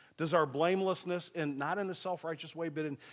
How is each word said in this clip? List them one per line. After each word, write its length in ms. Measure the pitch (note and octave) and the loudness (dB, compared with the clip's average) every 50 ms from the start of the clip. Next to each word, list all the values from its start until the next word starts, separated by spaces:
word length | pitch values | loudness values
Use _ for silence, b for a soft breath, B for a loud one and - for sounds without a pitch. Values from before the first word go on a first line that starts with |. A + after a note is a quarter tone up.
| b b b - | b b b -4
Does 160 | D#3 D#3+ D#3+ | 0 4 6
our 140 | E3+ D#3 C#3+ | 6 6 4
blamelessness, 800 | B2 C#3+ D#3+ F3 F#3 F#3+ F#3+ F#3 F#3 - - F3+ F3 F3 E3+ - - | 4 2 4 4 4 4 2 2 0 0 -2 -2 -4 -4 -4 -6 -4
and 220 | E3+ D#3 D3 C#3+ C3+ | -2 -2 -2 -2 -2
not 200 | C#3 D3+ F3+ G3+ | -2 -2 0 -2
in 120 | G3+ F#3+ | -2 -2
a 40 | F3+ | -4
self-righteous 600 | - - F#3 F3+ E3+ - E3 E3 D3 E3+ D#3+ - | -6 -4 -4 -4 -4 -4 -6 -6 -6 -8 -12 -8
way, 140 | D#3 E3 E3 | -6 -4 -4
but 160 | D3 D#3 D#3 | -2 -2 -4
in, 120 | D3+ C#3+ B B B | -4 -4 B B B